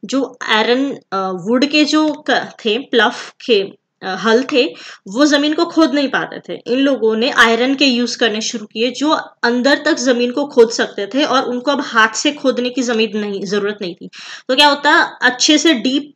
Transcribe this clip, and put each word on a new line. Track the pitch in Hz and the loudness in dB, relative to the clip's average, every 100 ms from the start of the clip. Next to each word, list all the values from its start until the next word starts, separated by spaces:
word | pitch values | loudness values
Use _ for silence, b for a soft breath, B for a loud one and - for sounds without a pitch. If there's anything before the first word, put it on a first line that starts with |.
| 196 | -4
जो | 262 269 - - | -4 -4 -8 0
आयरन, | 220 220 247 277 | 0 2 0 0
अ, | 247 _ 190 | -6 _ -6
वुड | 190 185 175 247 285 | -4 -6 -2 0 2
के | 302 294 | 2 2
जो | 302 311 294 - | 2 0 -2 -2
क-, | 220 - - 233 | -2 -2 -8 -4
थे, | 220 | -4
प्लफ | 269 240 214 240 - _ - | 0 2 2 0 -14 _ 0
के, | 214 185 - _ _ | 0 0 -10 _ _
अ, | 185 185 | -10 -4
हल | 208 226 | 2 2
थे, | 262 277 302 B B B - | 2 0 0 B B B -10
वो | 208 294 | 2 2
जमीन | 285 294 | 4 2
को | 311 339 | 0 0
खोद | 311 311 | 2 2
नहीं | 277 277 | 2 -2
पाते | 185 160 - | -2 -4 -10
थे। | - 175 - | -12 -14 -4
इन | 254 | 0
लोगों | 277 254 220 220 | 2 2 0 0
ने | 247 | 0
आयरन | 247 233 226 254 269 | 2 4 4 0 2
के | 277 | 2
यूज़ | 240 240 - | 2 -2 0
करने | 233 208 | -2 0
शुरू | 220 233 208 | -6 -8 -10
किए, | 220 247 | -4 -4
जो | 254 294 311 - _ | -2 -2 -2 -4 _
अंदर | 233 247 247 302 302 | -2 0 2 2 0
तक | |
जमीन | 294 247 240 240 | 0 0 2 0
को | 247 285 | -2 -2
खोद | - 226 | 4 4
सकते | - 226 - 202 | 4 -4 -4 -4
थे | 262 | -2
और | 302 254 | 0 0
उनको | 254 247 269 | -2 -4 -2
अब | 277 | -2
हाथ | - 233 220 | 0 0 0
से | - 302 | 0 -2
खोदने | 294 269 233 247 | 0 -2 0 -2
की | 247 | -2
जमीन | 240 226 220 208 | -2 0 0 -2
नहीं, | 208 196 190 | -4 -6 -4
जरूरत | 208 202 208 | -2 -2 -6
नहीं | 185 180 | -10 -10
थी। | 185 B B B - | -16 B B B -4
तो | 262 | 4
क्या | 294 | 4
होता, | 285 285 330 285 - | 4 2 2 2 0
अच्छे | 247 247 - 302 | -2 0 2 4
से | 330 | 4
डीप | 262 208 277 285 | 2 0 -2 -6